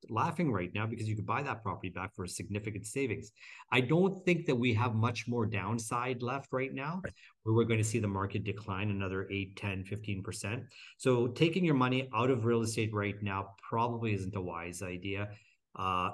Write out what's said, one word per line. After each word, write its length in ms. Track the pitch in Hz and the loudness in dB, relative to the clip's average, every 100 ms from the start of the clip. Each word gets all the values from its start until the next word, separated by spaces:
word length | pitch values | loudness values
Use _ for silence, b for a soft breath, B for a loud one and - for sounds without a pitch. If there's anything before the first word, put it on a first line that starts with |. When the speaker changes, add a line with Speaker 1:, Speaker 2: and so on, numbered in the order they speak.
| - | -4
Speaker 1:
laughing 420 | 110 160 160 160 | -2 0 2 2
right 240 | 98 87 | 2 0
now 100 | 104 | -2
because 240 | 113 113 107 | -2 -2 -2
you 60 | |
could 160 | 107 107 | -2 -2
buy 60 | 120 | -2
that 180 | 143 110 | -2 -4
property 280 | 104 82 95 | -4 -4 -6
back 220 | 90 92 - | -6 -8 -6
for 80 | |
a 40 | 87 | -8
significant 560 | - 85 104 107 95 | -8 -6 -4 -4 -8
savings. 460 | - 139 135 101 - B B B - | -6 -2 -2 -2 -8 B B B 0
I 100 | 123 | 2
don't 360 | 120 165 190 190 | 4 4 4 2
think 220 | 185 170 165 | 2 2 2
that 100 | 123 | 4
we 180 | 123 | 4
have 220 | 110 123 110 | 4 4 4
much 320 | 117 113 - | 2 0 -2
more 180 | 120 104 | 0 0
downside 760 | 101 95 117 113 120 127 120 | 0 -2 -2 -2 -2 -2 -2
left 280 | 120 143 - | -2 -4 -4
right 240 | 131 135 | -4 -2
now, 260 | 135 143 180 | -4 -4 -4
Speaker 2:
Right. 80 | - B B _ | -8 B B _
Speaker 1:
where 100 | 110 | 4
we're 160 | 113 113 | 4 6
gonna 120 | 110 | 4
see 160 | 107 120 | 2 2
the 80 | 104 | 0
market 340 | 98 98 104 | 0 0 -2
decline 480 | 98 95 - 95 104 | -2 -4 -4 -2 0
another 380 | 98 95 95 95 | 0 0 -2 -2
eight, 240 | 98 98 98 | -4 -4 -6
ten, 280 | 104 95 | -4 -4
fifteen 360 | 95 104 - 95 | -4 -6 -4 -4
percent. 400 | 95 90 101 127 - B B - | -6 -6 -6 -6 -8 B B 0
So 300 | 131 123 120 | 4 4 2
taking 360 | 110 160 190 | 4 4 4
your 120 | 170 135 | 4 4
money 320 | 127 127 131 | 4 2 0
out 180 | 110 131 | 2 4
of 140 | 123 | 4
real 180 | 113 117 | 4 2
estate 300 | 107 113 110 | 2 0 0
right 300 | 104 101 98 | 0 -2 -2
now 320 | 101 98 98 - | -4 -4 -6 -12
probably 520 | - 117 120 117 113 | -4 0 0 0 -2
isn't 200 | 98 92 | -2 -2
a 60 | 98 | -4
wise 420 | 90 82 87 90 | -4 -6 -8 -8
idea. 480 | 92 90 98 98 104 107 B B _ - | -8 -6 -4 -4 -6 -10 B B _ -4
Uh, 340 | 95 92 92 | 0 2 0